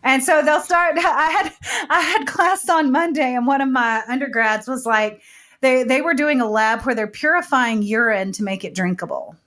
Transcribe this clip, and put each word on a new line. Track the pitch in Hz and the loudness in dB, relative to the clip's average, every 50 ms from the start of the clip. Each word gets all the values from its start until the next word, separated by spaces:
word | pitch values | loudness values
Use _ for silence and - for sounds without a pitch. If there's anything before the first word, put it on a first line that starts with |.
| - | 2
And | 254 262 269 262 | 2 0 2 2
so | - 349 302 285 | 2 2 4 4
they'll | 294 302 330 | 2 2 0
start, | - - 359 339 349 339 294 | 0 0 0 2 2 2 0
<laughs> | 311 | 0
I | 339 381 294 254 302 320 | 0 0 2 2 0 0
had, | 320 403 392 320 - _ - - - 480 403 262 | 0 -2 -2 -4 -8 _ -10 -8 -6 -6 -4 0
I | 294 349 | 0 0
had | 339 311 359 427 277 | 0 2 0 -2 -2
class | 269 - - 349 349 381 381 - - | -4 -2 0 2 2 2 0 0 0
on | 339 320 311 277 | 2 2 2 2
Monday | 254 302 339 339 302 294 294 254 254 | 2 2 2 0 0 0 -2 0 0
and | 247 240 | 0 0
one | 247 277 269 | 0 0 2
of | 277 269 | 0 0
my | 262 262 240 226 226 220 - - | 0 0 0 0 0 -2 -4 -4
undergrads | 247 262 277 269 220 233 226 220 214 214 214 | -4 -4 -4 -4 -2 0 2 2 0 0 -4
was | - 262 247 254 | -6 -8 -6 -2
like, | 233 226 214 214 214 214 - _ - - - - _ _ _ | 0 0 2 0 0 -4 -10 _ -20 -20 -20 -20 _ _ _
they, | - 262 254 254 254 | 2 2 4 4 2
they | 226 254 269 | 2 0 0
were | 302 339 339 | 2 0 0
doing | 262 294 302 294 254 | 0 2 2 2 0
a | 240 220 | 0 0
lab | 214 214 220 220 226 226 - | 2 2 2 2 0 0 -2
where | 262 247 | -4 -2
they're | 220 214 | -2 -4
purifying | 214 214 - - 302 330 349 349 349 285 262 247 233 226 220 208 | -6 -8 -4 0 2 2 2 0 0 0 2 2 2 0 -2 -2
urine | 202 214 220 233 233 220 196 190 190 190 | 0 0 0 2 2 2 0 -2 -4 -6
to | - 214 | -6 -6
make | 196 190 190 - | -6 -6 -6 -8
it | 175 - | -10 -6
drinkable. | 185 185 175 185 180 180 - - - 64 - 160 _ _ | -4 -2 -2 -2 -4 -4 -8 -8 -8 -10 -12 -18 _ _